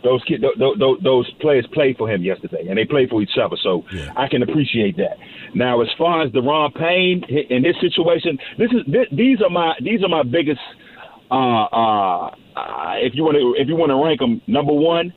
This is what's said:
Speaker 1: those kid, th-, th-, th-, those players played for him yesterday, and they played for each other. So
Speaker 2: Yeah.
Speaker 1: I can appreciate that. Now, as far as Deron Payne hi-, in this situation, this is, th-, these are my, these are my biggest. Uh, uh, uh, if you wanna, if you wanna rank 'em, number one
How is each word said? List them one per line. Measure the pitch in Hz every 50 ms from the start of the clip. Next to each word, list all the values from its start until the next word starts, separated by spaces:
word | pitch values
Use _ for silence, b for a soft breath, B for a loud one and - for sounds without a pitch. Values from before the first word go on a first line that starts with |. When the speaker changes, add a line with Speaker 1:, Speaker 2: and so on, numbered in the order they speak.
| -
Speaker 1:
those | 123 127 123 -
kid, | - 160 120
th-, | 113 135 -
th-, | - 135 135 - 104
th-, | 135 135 131 - 185
those | 131 131 123 120 - - -
players | - 156 147 127 117 - -
played | 156 147 135 123
for | - 113 110
him | 107 92 87
yesterday, | 95 92 - - 87 - 80 85
and | 90 95
they | 110 110
played | - 147 143 127 120
for | 117 110
each | 104 - - 135
other. | 110 90 85 82
So | - 98 92 85 - - 95
Speaker 2:
Yeah. | 87 73 71 -
Speaker 1:
I | - 135
can | 135 - 123 123
appreciate | - - 156 139 - - 117 107 98 85
that. | 92 95 - - B B B B B B B B
Now, | 95 120 127 123 120
as | 117 110 -
far | - 160 170 170 160 160
as | 131
Deron | 107 131 120 135 151 156 151 143 -
Payne | 143 160 165 180 185 185 180 180 180 - -
hi-, | 123 147 143 -
in | 123 127 247
this | 170 156 -
situation, | 185 175 - - 165 170 170 160 - 170 151 262 B B B
this | - 214 233
is, | 247 226 165 139
th-, | 147 240 254 -
these | 143 160 233 262 269 196
are | 208 180
my, | 175 175 170 165 160 -
these | 127 190 220 208 190
are | 190
my | 170 156 143
biggest. | 120 120 170 156 147 147 - - - - B B B B B B B B B B _
Uh, | 131 131 127 123 120 110 107 -
uh, | - 113 113 110 107 104 98 95 87 87 85 - - - - - -
uh, | 67 - - 58 64 78 85 95
if | 107 120 127 110
you | 139 160
wanna, | 160 147 147 131 123 120 -
if | 139
you | 127 165
wanna | 165 170 147 135 135 151
rank | 160 156 -
'em, | 135 120 113 110 _
number | - 107 139 147 147 151
one | 147 156 165 170 170 170 180 180